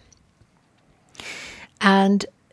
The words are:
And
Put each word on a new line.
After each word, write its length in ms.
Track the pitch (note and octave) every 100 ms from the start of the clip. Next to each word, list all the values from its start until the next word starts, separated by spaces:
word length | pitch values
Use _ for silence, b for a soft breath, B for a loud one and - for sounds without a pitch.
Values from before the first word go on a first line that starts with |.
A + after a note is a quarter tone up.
| b _ _ _ _ _ _ _ _ _ _ B B B B B B _
And 440 | G3+ G3 G3 G3+ - _ _